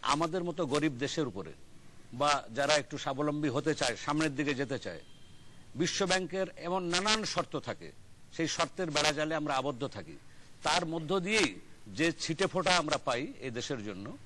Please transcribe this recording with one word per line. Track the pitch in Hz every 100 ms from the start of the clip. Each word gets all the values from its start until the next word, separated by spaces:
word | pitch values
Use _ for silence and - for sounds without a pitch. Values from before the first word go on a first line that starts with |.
আমাদের | - 143 165 180
মতো | 175 175 156
গরিব | 143 156
দেশের | 123 139 - 139
উপরে | 95 80 71 - - - - -
বা | 120 143 143 -
যারা | 113 139
একটু | 151 135 143
স্বাবলম্বী | - 135 151 147 151
হতে | 123 143
চায়, | 151 131 107
সামনের | - 147 156 135
দিকে | 147
যেতে | 131 135 135
চায়, | 104 82 - - - - - - -
বিশ্ব | 120 165 - 196
ব্যাংকের | 185 185 190 185 -
এমন | 165 185
নানান | 175 175 202 214
শর্ত | 208 - 160 151
থাকে, | - 107 80 - - - - -
সেই | 160
শর্তের | - 160 - 175
বেড়াজালে | 151 151 147 156
আমরা | 160 147
আবদ্ধ | 135 131 131 139
থাকি। | 104 82 76 - - - -
তার | 151 165 170
মধ্য | 165 151 196
দিয়েই | 180 220 156 90 - - -
যে | 95 165
ছিটে | 160 - 160 190
ফোঁটা | 180 185 180
আমরা | 151 147
পাই | - 120 160 277
এই | 131
দেশের | 117 - 135
জন্য | 104 95 101 294